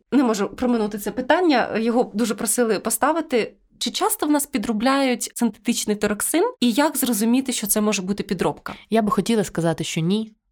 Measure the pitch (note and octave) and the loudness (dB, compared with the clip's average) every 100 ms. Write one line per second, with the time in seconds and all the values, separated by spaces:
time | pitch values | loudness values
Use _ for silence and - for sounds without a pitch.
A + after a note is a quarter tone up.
0 | _ C4 B3 G3+ G3 - B3 A#3+ G#3 G#3 | _ 2 2 2 -2 -2 0 0 0 -4
1 | G3+ A3+ B3+ E4 F4 B3 - G#3+ A3+ A#3 | -6 -4 2 2 4 2 2 0 0 2
2 | - G3+ A3+ G3+ A3+ - A3+ F#3 A3 - | 0 0 -2 -2 -2 0 2 0 -2 0
3 | C4+ E4 D#4 A#3+ - - _ - - - | 0 0 0 -2 -2 -6 _ -10 -6 -2
4 | G4 - D4+ D4 - B3+ G3 G#3+ B3 C#4 | -2 0 0 0 0 -4 -2 0 2 2
5 | C4+ A#3+ - - A#3 - - A#3+ - G#3 | 2 0 -4 -2 -2 -2 -4 -2 -2 -2
6 | G#3 G#3 - D#4 A#4 - A#3+ A3+ D#4 D4 | -2 -2 -2 0 0 2 2 4 2 0
7 | - G#3 A3+ B3+ C4 A#3+ G3+ G#3+ G#3 G3 | -2 0 2 2 0 -4 -2 0 2 0
8 | F3+ G3+ - F#3 A3 A3+ - G3+ - A3 | -2 -4 -4 -2 -2 -2 -8 -14 -2 0
9 | G#3 G3 G#3 A3+ F#3+ - E3 D#3+ D#3+ E3 | 2 2 2 2 0 0 -2 -2 -4 -2
10 | E3 G#3+ A3 - _ | 0 0 -2 -12 _